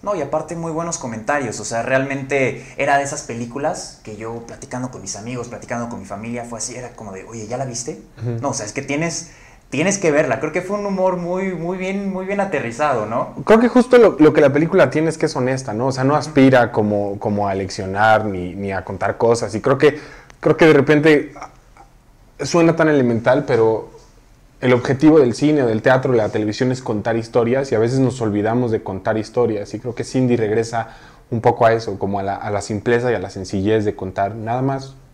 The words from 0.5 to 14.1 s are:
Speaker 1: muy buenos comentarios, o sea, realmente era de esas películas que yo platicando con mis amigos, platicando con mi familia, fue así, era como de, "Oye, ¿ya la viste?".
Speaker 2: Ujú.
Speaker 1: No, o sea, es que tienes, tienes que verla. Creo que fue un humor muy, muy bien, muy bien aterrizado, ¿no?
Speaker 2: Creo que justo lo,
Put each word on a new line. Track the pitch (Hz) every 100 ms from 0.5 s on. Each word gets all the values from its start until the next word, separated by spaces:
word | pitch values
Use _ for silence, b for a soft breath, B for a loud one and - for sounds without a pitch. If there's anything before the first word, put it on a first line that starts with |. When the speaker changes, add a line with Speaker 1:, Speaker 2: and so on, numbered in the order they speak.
| 170
Speaker 1:
muy | 165
buenos | 160 170 160
comentarios, | 127 113 110 147 127 -
o | 104
sea, | 117
realmente | 117 131 135 139 135 139 127 101 - -
era | 139 139
de |
esas | 139 147
películas | - 117 120 139 151 180 - -
que | - 104
yo | 113 117 117
platicando | 110 - 123 127
con | 123
mis | 98 101
amigos, | 110 127 117
platicando | 110 - 120 120
con | 104
mi | 95
familia, | 101 113 120 117
fue | 117
así, | - 120
era | 123
como | - 107
de, | 95 95
"Oye, | 113 104
¿ya | 123
la | 131
viste?". | 117 - 185 - -
Speaker 2:
Ujú. | 113 117
Speaker 1:
No, | 139
o |
sea, | 139 107
es |
que | -
tienes, | 131 143 165 160 - B B B _
tienes | 123 170 196
que | 170
verla. | 147 151 117
Creo | 151
que | 165
fue | 180 208
un | 202
humor | 190 185 180
muy, | 175 180 190
muy | 175 165 185
bien, | 185 196 196
muy | 185 190
bien | 202
aterrizado, | 190 143 117 117 151 127 104
¿no? | 117 156 - 135
Speaker 2:
Creo | 220
que | 240
justo | 254 233 247
lo, | 208